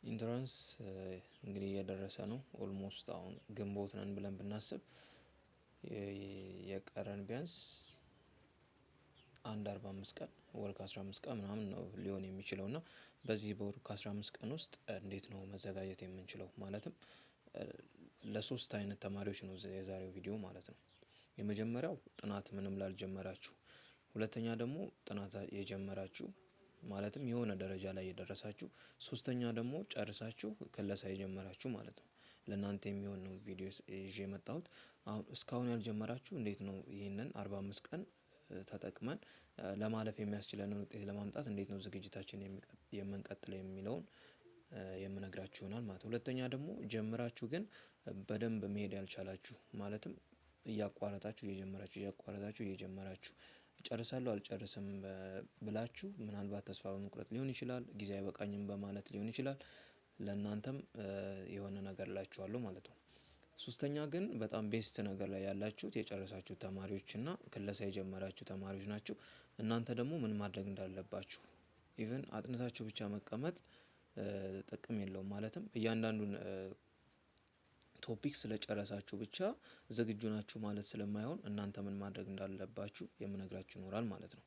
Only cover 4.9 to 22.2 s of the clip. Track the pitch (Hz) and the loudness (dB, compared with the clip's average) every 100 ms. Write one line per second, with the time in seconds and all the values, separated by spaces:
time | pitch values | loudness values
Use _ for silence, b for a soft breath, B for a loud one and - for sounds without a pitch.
4.9 | B B B B B B - - - - | B B B B B B -20 -20 -12 -6
5.9 | 110 101 98 98 98 95 92 95 98 - | -2 -2 -2 -2 -4 -6 -6 -2 -2 -2
6.9 | - 101 101 98 117 170 - - - - | -4 -2 -2 0 0 2 0 0 -2 -8
7.9 | - - - - - - - - - - | -14 -18 -20 -20 -20 -20 -20 -20 -20 -20
8.9 | - - - - - - 107 101 98 - | -20 -20 -20 -20 -8 -2 0 0 -2 -2
9.9 | 98 98 - - - - - 101 98 98 | -2 -2 -2 -6 -10 -10 -4 -2 -2 -2
10.9 | - 98 95 - 113 98 104 104 98 90 | -2 -2 -2 0 0 0 0 0 0 -4
11.9 | 95 95 98 95 95 101 - 98 139 170 | -2 0 0 0 -2 -2 0 0 0 -4
12.9 | B B B - 110 104 101 101 101 - | B B B 2 4 4 2 0 -2 -4
13.9 | 104 - 104 104 - 110 156 - - - | -2 0 0 0 0 -2 0 -2 -4 -4
14.9 | 101 101 98 - 98 95 98 98 95 95 | -4 -2 -4 -4 -6 -6 -2 -2 0 -2
15.9 | 92 95 92 92 - 92 - 196 202 - | -2 -4 -6 -6 -6 -6 -6 -4 -2 -4
16.9 | - B B B B - - - - - | -8 B B B B -10 -4 -4 -6 -12
17.9 | - 82 - 110 107 107 123 - 107 101 | -16 -20 -10 -2 2 4 4 4 4 2
18.9 | 101 101 98 101 95 98 92 95 95 95 | 0 -2 2 2 0 -2 -4 -2 -2 -2
19.9 | 95 95 92 90 107 95 92 90 - - | -2 -2 -4 0 0 0 -4 -10 -12 -20
20.9 | - B B B - 104 104 110 117 156 | -20 B B B -2 0 4 4 4 2
21.9 | 143 - - | 0 -6 -4